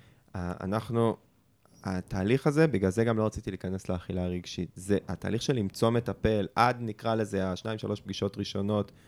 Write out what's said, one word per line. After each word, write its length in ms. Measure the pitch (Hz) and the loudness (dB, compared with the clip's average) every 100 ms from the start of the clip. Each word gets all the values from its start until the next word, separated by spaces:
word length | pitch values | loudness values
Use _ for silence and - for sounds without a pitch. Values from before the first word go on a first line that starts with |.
| - _ _ | -16 _ _
ה-, 300 | 92 87 - 95 | -6 -6 -4 -2
אנחנו, 500 | 107 113 117 113 - _ _ _ _ _ - | -2 0 2 2 0 _ _ _ _ _ -8
התהליך 640 | 98 92 - 95 98 131 160 | -4 -4 -2 -2 2 2 2
הזה, 200 | 143 160 | 4 4
בגלל 240 | 110 95 | 4 2
זה 120 | 98 | 2
גם 140 | 113 110 | 2 2
לא 80 | 107 | 0
רציתי 260 | - 104 | -2 -6
להיכנס 380 | 92 92 95 - | -6 -6 -6 -4
לאכילה 340 | 90 - 92 | -4 -4 -4
הרגשית. 460 | 90 90 87 - 85 - | -2 -4 -6 -6 -8 -8
זה 220 | 95 101 - | 0 0 0
התהליך 340 | 87 95 107 | -6 -4 -2
של 120 | - | 0
למצוא 360 | 131 98 - 113 | 0 -2 2 2
מטפל, 580 | 120 117 98 110 107 95 - | 4 0 0 2 2 0 4
עד 220 | 120 120 | 4 2
נקרא 360 | 113 104 113 113 | -4 -4 0 0
לזה 360 | 104 98 95 | 0 0 0
השניים, 260 | 90 110 110 | -2 -4 -4
שלוש 240 | 104 104 | -4 -4
פגישות 360 | - 98 98 - | -6 -4 -2 -2
ראשונות, 540 | 101 98 98 104 101 - | -4 -2 0 0 0 -6